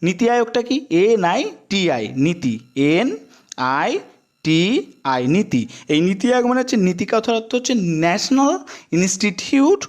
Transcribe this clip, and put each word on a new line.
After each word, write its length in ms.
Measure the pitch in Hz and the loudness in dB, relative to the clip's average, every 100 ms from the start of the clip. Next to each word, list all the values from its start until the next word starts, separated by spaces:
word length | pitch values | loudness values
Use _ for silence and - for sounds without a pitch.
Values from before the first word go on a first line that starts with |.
নীতি 280 | 170 175 233 | -4 0 2
আয়োগটা 320 | 240 233 240 | 2 0 -2
কি? 240 | 233 269 269 | -2 -4 0
এন 340 | 165 208 226 | 2 4 4
আই 260 | 175 214 403 339 - | 2 0 -4 -10 -4
টি 220 | 196 175 | 0 0
আই, 180 | 123 107 127 | 0 -4 0
নীতি, 420 | 151 175 131 110 - | 0 0 -4 -4 -6
এন 420 | 135 147 170 254 440 - - _ - | -2 2 2 0 -4 -12 -20 _ -6
আই 420 | 127 139 190 370 - _ _ _ 156 | -4 -2 -2 -4 -8 _ _ _ 0
টিআই, 800 | 160 185 294 277 - 135 131 127 | 2 2 0 -4 -8 -4 -2 0
নীতি। 400 | 175 214 123 110 - - | 0 0 -2 -2 -8 -2
এই 120 | 151 | 2
নীতি 320 | 180 196 240 | 2 0 0
আয়োগ 140 | 247 240 | 2 2
মানে 140 | 254 | 0
হচ্ছে, 160 | 247 240 | 0 2
নীতি 300 | 185 180 202 | 2 0 -2
কথার 240 | 226 220 | 0 0
অর্থ 200 | 226 226 | -2 -2
হচ্ছে 200 | 247 254 | -4 -2
National 800 | 240 175 156 170 196 - 269 277 349 - - - | 0 0 0 0 0 0 2 2 0 -6 -20 -4
Institute 880 | 165 185 185 208 196 - 277 285 403 | 0 0 0 -4 -4 -2 2 4 2